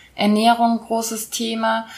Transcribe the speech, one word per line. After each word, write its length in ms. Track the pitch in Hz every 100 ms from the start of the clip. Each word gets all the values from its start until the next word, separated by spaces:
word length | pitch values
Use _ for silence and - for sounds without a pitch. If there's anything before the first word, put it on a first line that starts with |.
| -
Ernährung, 640 | - 208 208 226 233 233 226
großes 480 | - 226 220 220 -
Thema, 580 | - 226 226 226 226 226